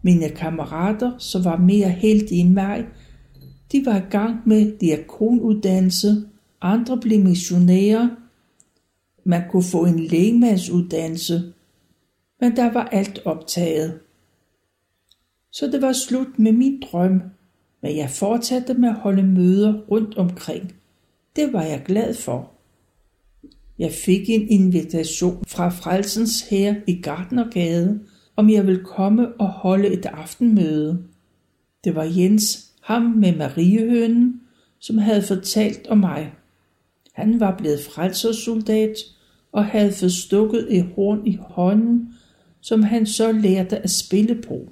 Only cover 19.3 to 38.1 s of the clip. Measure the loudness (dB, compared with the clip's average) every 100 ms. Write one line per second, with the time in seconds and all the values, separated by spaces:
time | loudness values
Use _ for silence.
19.3 | 4 4 4 2 0 -2 -2 -2 -2 -4
20.3 | -4 -10 -10 -12 -16 _ _ _ _ _
21.3 | -4 -2 -2 -4 -6 -2 -2 -2 -6 -6
22.3 | -8 -8 _ _ _ _ _ _ _ _
23.3 | _ -20 _ _ -8 -6 -4 0 0 2
24.3 | -2 2 2 4 2 -2 -6 -6 -4 -4
25.3 | -4 -12 -4 -4 -4 -4 -4 -4 -4 -2
26.3 | -4 -4 -2 0 -2 -4 -4 -6 -10 -4
27.3 | -4 -4 -4 -2 0 0 -2 -8 _ _
28.3 | 2 4 6 2 0 -4 -4 0 2 0
29.3 | -2 -4 -2 0 2 0 -2 -6 -12 -18
30.3 | -2 2 4 2 0 -2 -4 -8 _ _
31.3 | _ _ _ _ _ -4 -4 -2 2 4
32.3 | 4 2 -6 -12 _ -4 0 2 4 4
33.3 | 2 -2 2 4 4 2 2 2 4 2
34.3 | 0 _ _ _ _ -4 0 2 2 0
35.3 | -4 -2 0 -2 -4 0 2 2 -2 -10
36.3 | -14 _ _ _ _ _ _ _ -4 -2
37.3 | 0 0 -2 -2 -4 -6 -6 -4